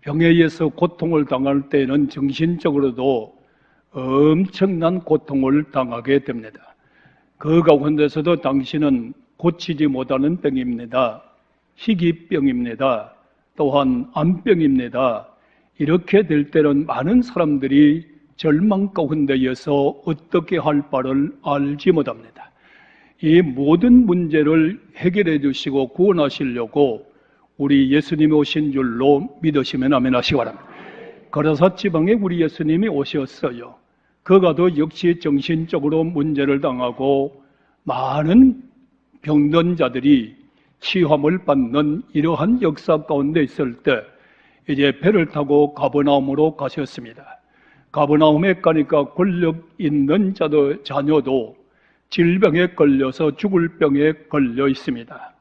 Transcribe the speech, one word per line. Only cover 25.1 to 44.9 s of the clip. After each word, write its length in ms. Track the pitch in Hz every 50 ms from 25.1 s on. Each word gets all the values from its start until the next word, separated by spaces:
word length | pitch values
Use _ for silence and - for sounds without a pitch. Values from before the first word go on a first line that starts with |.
| 175 208 202 165 160 147
주시고 480 | 139 143 131 - - - 135 139 131 127
구원하시려고 1160 | - - 180 208 190 170 147 139 - - 151 131 120 123 117 110 - 147 147 131 113 107 - _ _ _ _ _ _ _ _ _ _
우리 360 | - 139 139 143 139 135 131
예수님이 400 | 139 151 147 - 170 151 156 151
오신 400 | 156 151 143 - - 156 151 147
줄로 680 | 135 135 131 123 113 117 131 139 147 139 190 254 - -
믿으시면 500 | - 160 147 143 131 - - 127 127 135
아멘 220 | 147 127 123 131 127
하시기 200 | 123 120 - 151
바랍니다. 280 | 135 117 110 107 - - - - - - - - - - - - - - _
거라사 440 | - 147 147 156 156 139 170 190 185
지방에 380 | - - 202 165 156 156 185 226
우리 260 | 233 202 185 175 170
예수님이 480 | 160 151 - - 165 151 160 170 208 226
오셨어요. 880 | 156 139 139 - - 151 131 127 - - - 139 123 117 120 - - _ _ _ _ _ _ _ _ _ _
그가도 520 | - 185 196 185 175 156 135 175 185 165
역시 440 | 147 151 160 - - - 175 170 170
정신적으로 840 | - 156 143 143 135 - 170 160 165 165 - 160 139 151 156 160
문제를 580 | 165 165 175 147 147 156 151 139 139 139 139 139
당하고 840 | 139 151 127 123 123 120 120 - 131 139 139 139 139 143 - - _ _ _ _ _ _ _ _ _
많은 800 | - 143 135 131 131 135 147 156 156 185 240 262 262 226 - - - _ _ _ _ _ _ _ _ _ _
병든 560 | - 147 151 147 147 147 156 170 165 175 180
자들이 580 | 160 151 127 120 135 123 143 147 131 110 107 - _ _ _ _ _ _ _ _ _
치유함을 640 | - - - 190 170 143 156 147 143 151 180 185 185
받는 580 | - 143 135 127 113 120 147 151 147 151 185 - _
이러한 500 | - 151 147 165 170 123 151 202 240 247
역사 420 | 220 165 151 - - - 165 156 151
가운데 380 | - 156 143 139 143 156 165
있을 320 | 147 131 - - 147 127 117 - _
때 180 | 151 131 113 - - _ _ _ _ _ _ _ _ _ _ _ -
이제 300 | 147 131 143 143